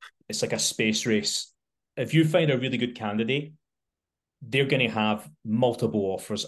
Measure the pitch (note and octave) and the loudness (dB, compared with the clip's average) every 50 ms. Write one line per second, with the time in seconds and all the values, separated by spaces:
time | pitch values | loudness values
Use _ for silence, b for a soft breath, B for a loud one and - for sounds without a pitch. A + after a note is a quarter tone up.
0 | B B - _ _ - A2 - - - A#2+ A2 - - - - A2+ A2 A2 - | B B -20 _ _ -10 -6 -4 -2 -2 -2 -2 -2 -2 0 0 0 0 0 0
1 | - A#2+ G#2+ G#2 G2+ - - - - - _ _ _ _ _ _ _ _ _ - | 0 0 0 2 0 0 -4 -4 -6 -10 _ _ _ _ _ _ _ _ _ -6
2 | B2+ A2 D3+ D#3+ E3 D#3 E3 F3+ E3 D3 C3+ B2 B2+ C3+ B2+ A#2 A#2+ B2 - - | -4 2 4 4 4 4 4 2 2 2 2 0 -2 -2 -2 -2 -2 -4 -4 -6
3 | A2 G#2 G#2 G#2+ A2+ A2+ C3+ D3 D3 D3+ - _ _ _ _ _ _ _ _ _ | -6 -4 -2 -2 0 0 -2 -2 -4 -6 -12 _ _ _ _ _ _ _ _ _
4 | _ _ _ _ _ _ _ _ C#3 A2+ A2 C3+ C#3 C3+ D3 C3 B2+ A2+ A2 A2 | _ _ _ _ _ _ _ _ -10 -2 0 2 2 4 4 2 2 2 2 2
5 | G#2+ G#2+ G#2+ G#2+ - - - _ - A2 G#2+ A#2 B2+ B2 A#2 - A#2+ G#2+ A2 G#2 | 2 2 2 0 -4 -10 -20 _ -6 -2 0 2 4 2 2 2 0 0 0 0
6 | G2 F#2+ F#2+ F2+ - - G#2+ G#2 - | 0 0 -2 -4 -6 -6 -6 -6 -6